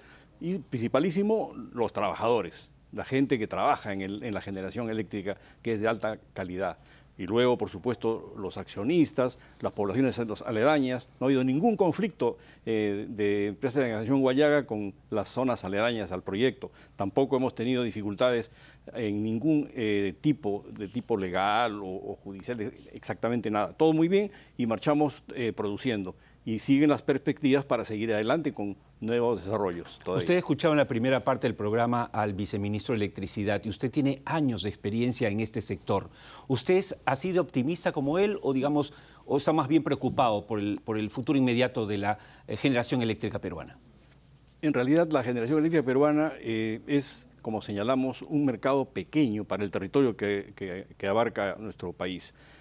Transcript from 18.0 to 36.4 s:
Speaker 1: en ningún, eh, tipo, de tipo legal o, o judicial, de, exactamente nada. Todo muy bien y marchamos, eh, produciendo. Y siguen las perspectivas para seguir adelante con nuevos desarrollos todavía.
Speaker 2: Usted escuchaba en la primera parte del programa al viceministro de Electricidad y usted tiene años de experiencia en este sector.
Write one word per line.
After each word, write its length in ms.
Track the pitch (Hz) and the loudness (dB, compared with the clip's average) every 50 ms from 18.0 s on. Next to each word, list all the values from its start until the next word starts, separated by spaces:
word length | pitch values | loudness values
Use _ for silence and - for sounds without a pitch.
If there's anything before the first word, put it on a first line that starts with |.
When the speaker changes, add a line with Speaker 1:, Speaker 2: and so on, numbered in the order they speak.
| 101 104 101 92 123 127 123 117 110 - - - - - - - - - - | -6 -6 -2 2 2 2 2 0 -2 -4 -12 -20 -20 -20 -20 -20 -18 -12 -8
Speaker 1:
en 280 | 131 117 104 101 104 107 | -4 -2 -2 -2 -2 -2
ningún, 460 | 110 110 113 127 160 156 147 143 - - | -2 -2 0 2 2 2 2 2 -2 -4
eh, 400 | 127 110 107 104 101 101 95 85 - | -2 0 0 2 2 0 -2 -2 -2
tipo, 440 | - 151 143 - - 104 98 101 - - | 0 0 0 0 -2 -4 -4 -4 -6 -10
de 160 | 110 107 104 | -10 -10 -8
tipo 280 | 92 - 123 - - 117 | -6 -6 -6 -2 -2 0
legal 680 | 98 95 92 87 92 98 104 104 113 123 113 104 104 | 0 0 0 0 2 2 2 2 2 2 0 -2 -4
o, 40 | 98 | -8
o 320 | 95 92 98 - 104 98 - - | -8 -8 -8 -8 -10 -10 -10 -12
judicial, 340 | 101 98 95 - - 123 | -14 -12 -10 -8 -6 -6
de, 160 | 113 104 113 - - - - - | -4 -6 -8 -8 -12 -18 -18 -16
exactamente 580 | - - - 104 - - 120 120 120 101 113 | -10 -8 -8 -6 -2 -2 0 0 0 -2 0
nada. 220 | 107 104 101 85 - | 0 0 0 0 0
Todo 200 | - 156 160 156 | 2 4 4 6
muy 140 | 156 165 | 4 4
bien 240 | 170 196 196 208 202 - - - - _ | 4 4 2 2 0 -6 -14 -20 -12 _
y 80 | - 123 | -4 -2
marchamos, 580 | 113 113 101 - 160 147 147 151 139 - - - - - | -2 -2 0 2 2 2 4 2 0 -2 -6 -14 -12 -6
eh, 180 | 123 120 113 92 | -4 -2 -2 -2
produciendo. 640 | - 104 101 104 - - 131 113 101 95 92 - - - - - - - | -2 -4 -4 -4 -2 -2 -2 -2 -2 -4 -6 -8 -12 -18 -20 -20 -12 -8
Y 140 | 117 110 | -6 -4
siguen 320 | 107 - - 135 139 151 151 | -2 2 4 4 6 6 6
las 140 | 143 117 - | 4 4 2
perspectivas 640 | - 135 131 - 160 135 - - 131 135 139 139 | 0 0 0 0 -2 -2 2 2 4 4 4 2
para 200 | - 131 113 104 | 2 0 0 -2
seguir 260 | - 110 104 110 113 | -2 -4 -2 0 0
adelante 400 | 107 104 110 117 135 170 143 143 | 0 2 2 2 2 2 0 -2
con 240 | - - 101 101 95 - - _ - - | -4 -4 -6 -8 -8 -10 -16 _ -14 -8
nuevos 460 | 110 110 120 120 117 120 117 92 85 | -4 0 0 2 2 2 0 0 -2
desarrollos 540 | 98 110 104 101 92 87 85 78 - - - - | -2 -2 0 0 0 -2 -4 -8 -12 -14 -10 -6
todavía. 200 | 92 92 95 87 | -2 -2 0 2
Speaker 2:
Usted 140 | 82 175 | 2 2
escuchaba 360 | 180 175 - 151 - - 160 151 | 2 2 0 0 2 2 2 4
en 60 | 147 | 4
la 80 | 135 | 2
primera 360 | - 127 113 117 131 131 120 - | 2 0 0 2 2 2 2 2
parte 220 | - 131 117 - | 0 0 0 0
del 100 | 120 104 | -2 -2
programa 500 | - 104 104 107 120 117 120 120 120 117 | -2 -2 0 2 2 2 2 0 0 -2
al 280 | - - 107 107 104 98 | -2 -2 -2 -2 -2 -2
viceministro 600 | 92 101 - - 101 101 101 104 104 - - 123 | -4 -4 -4 -4 -4 -2 -2 -4 -4 -2 -2 -2
de 40 | |
Electricidad 640 | 107 104 92 - - 95 - - 110 101 107 101 101 - | 0 -2 -2 -4 -6 -8 -6 -4 -2 -2 0 0 -2 -2
y 60 | 110 | -6
usted 220 | 98 - - 123 | -6 -4 -4 -2
tiene 320 | - 151 131 139 135 135 - | 0 2 2 2 0 -2 -4
años 380 | - 156 160 151 131 113 95 92 | -4 -2 0 0 0 0 -2 -4
de 60 | 104 | -6
experiencia 600 | - - - 104 104 117 120 123 117 - 123 107 | -6 -4 -4 -2 0 0 0 0 0 0 0 0
en 100 | 101 110 | 0 0
este 220 | 113 107 - 117 | -2 -4 -4 -6
sector. 480 | - - 101 - - - 104 95 - - - - - - - - | -6 -6 -6 -6 -2 0 0 0 0 -4 -14 -20 -20 -20 -20 -10